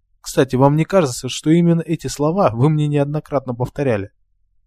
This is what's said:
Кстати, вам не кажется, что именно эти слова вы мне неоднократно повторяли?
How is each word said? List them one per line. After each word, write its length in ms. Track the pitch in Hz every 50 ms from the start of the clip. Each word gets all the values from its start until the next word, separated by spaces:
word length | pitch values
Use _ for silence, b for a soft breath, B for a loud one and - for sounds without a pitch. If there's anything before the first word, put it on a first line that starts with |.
| _ _ _ _
Кстати, 340 | - - - 165 139 127 131
вам 220 | 123 135 139 147
не 80 | 156 160
кажется, 440 | - - 190 165 127 120 - - 127
что 220 | - - - 151
именно 300 | 160 175 175 170 165 165
эти 260 | 160 160 165 - -
слова 440 | 131 - - 143 156 170 202 190 127
вы 160 | 107 113 127 156
мне 180 | 156 151 151
неоднократно 680 | 147 147 143 143 147 147 151 - - 147 139 123 127 120
повторяли? 580 | 117 123 - - - 143 131 113 98 95 - _ _ _ _ _ _ _ _ _ _ _